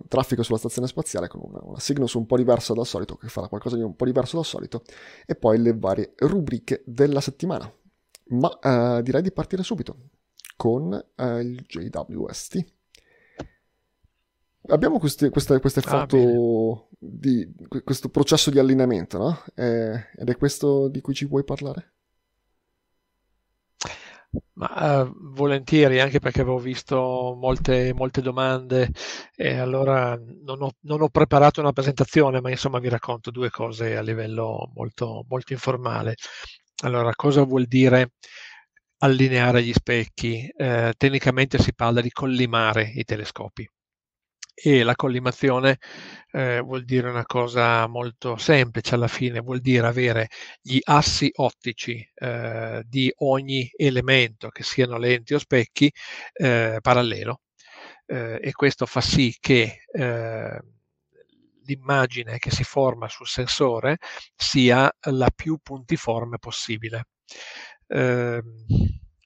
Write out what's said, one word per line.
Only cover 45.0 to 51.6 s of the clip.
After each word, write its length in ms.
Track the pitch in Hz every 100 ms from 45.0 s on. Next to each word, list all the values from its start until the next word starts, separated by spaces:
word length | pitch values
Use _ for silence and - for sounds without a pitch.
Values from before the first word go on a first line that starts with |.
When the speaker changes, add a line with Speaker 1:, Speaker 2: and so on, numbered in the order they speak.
| 135 123 127 - 139 127 135 127 - - - - -
Speaker 2:
eh, 280 | - 131 120
vuol 240 | 123 131
dire 260 | 123 127 123
una 140 | 120 117
cosa 640 | 123 120 120 117 117 113
molto 480 | 120 123 117 131 110
semplice 580 | - 143 123 113 -
alla 140 | 120 117
fine, 320 | - 123 117
vuol 220 | 120 127
dire 260 | 131 123 117
avere 400 | 123 123 113 110 - - -
gli 180 | - 127
assi 480 | - 143 - - 143
ottici, 720 | - 127 -